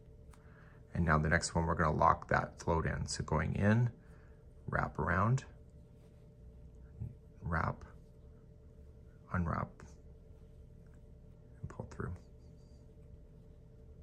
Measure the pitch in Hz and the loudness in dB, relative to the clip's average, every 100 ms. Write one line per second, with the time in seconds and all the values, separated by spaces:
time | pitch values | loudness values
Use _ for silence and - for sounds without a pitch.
0 | - - - - - - - - - - | -18 -18 -18 -18 -20 -20 -20 -20 -4 2
1 | 82 78 78 82 - 85 82 82 80 78 | 6 6 6 4 2 2 2 4 4 6
2 | 80 80 - 80 85 - - 80 80 80 | 6 6 4 2 2 -2 0 2 2 0
3 | - - - 78 82 - 101 117 120 - | -2 -4 0 2 2 4 6 6 4 0
4 | - - - - - - - - - - | -14 -20 -20 -20 -20 -14 -2 0 2 0
5 | 80 87 107 131 - - - - - - | 2 4 6 4 0 -14 -18 -20 -20 -20
6 | - - - - - - - - - - | -20 -20 -20 -18 -18 -16 -16 -16 -16 -10
7 | - - - - - 82 - - - - | -10 -10 -18 -8 0 2 2 -2 -8 -16
8 | - - - - - - - - - - | -20 -20 -20 -18 -20 -20 -20 -18 -18 -18
9 | - - - 90 82 - - - - - | -20 -18 -2 0 2 0 -2 -6 -18 -16
10 | - - - - - - - - - - | -18 -18 -18 -18 -18 -18 -18 -18 -18 -18
11 | - - - - - - - - - - | -18 -18 -18 -20 -20 -8 -8 -6 -8 -6
12 | - 87 - - - - - - - - | -6 -6 -10 -18 -18 -18 -18 -18 -18 -18
13 | - - - - - - - - - - | -16 -16 -18 -18 -18 -18 -20 -20 -18 -18